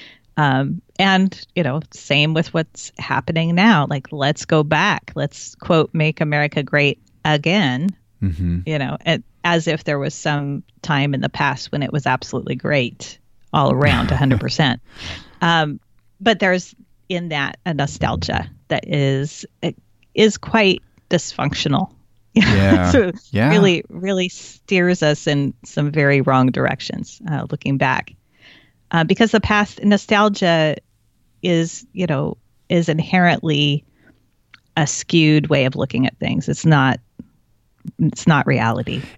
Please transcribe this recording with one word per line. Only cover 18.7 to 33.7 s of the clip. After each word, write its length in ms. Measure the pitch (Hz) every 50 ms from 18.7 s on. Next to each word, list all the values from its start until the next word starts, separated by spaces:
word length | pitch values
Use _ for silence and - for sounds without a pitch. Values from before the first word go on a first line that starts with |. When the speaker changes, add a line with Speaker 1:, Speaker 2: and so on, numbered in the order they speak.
| 143 - - -
Speaker 1:
is, 560 | - 143 139 135 135 135 139 151 - - - - _ _ - 170 120 _ _ _ _ _ _ _ -
is 220 | - 220 214 - -
quite 440 | - - - 226 208 190 - - - _ _ _ _ -
dysfunctional. 800 | - 170 - - - - 131 143 - - - 156 139 147 190 - _
<laughs> 400 | _ _ _ _ _ _ _ -
Speaker 2:
Yeah. 560 | - 196 - 101 98 98 98 - 90 90 90 -
Speaker 1:
So 180 | 269 202 180 170 220 - _
Speaker 2:
Yeah. 180 | - 101 117 143
Speaker 1:
really, 320 | - - - 190 175 160 - -
really 400 | - 170 180 196 196 185 180 180
steers 760 | - - - - - - _ - 196 185 175 180 180 - 160
us 240 | 151 147 - -
in 280 | 160 147 143 139 135 - _ -
some 260 | - - 156 147 147
very 300 | 139 156 143 139 143 139
wrong 280 | 131 135 131 131 127 131 123
directions, 680 | 139 131 - 131 123 - - - - - - - - - 170
uh, 180 | 151 135 - -
looking 260 | 151 - - - 139 135
back. 360 | 147 131 131 - - - - - _ _ _ _ _ - - _ _ _ _ _ _ -
Uh, 120 | - 170 160
because 280 | 151 - - 233 214 -
the 80 | 214
past, 420 | - - 214 208 208 - - - -
nostalgia 920 | 208 208 196 - - 214 202 214 214 202 - 196 175 170 160 156 156 - - - _ _ _ _ _ _ _ _ _ _ _ -
is, 420 | 180 170 165 165 170 - - - - -
you 140 | 185 180
know, 300 | 160 151 135 147 - - - _ _ _ _ _ -
is 200 | 185 170 165 170
inherently 960 | 151 160 156 - - 185 180 175 156 - - 160 151 143 147 147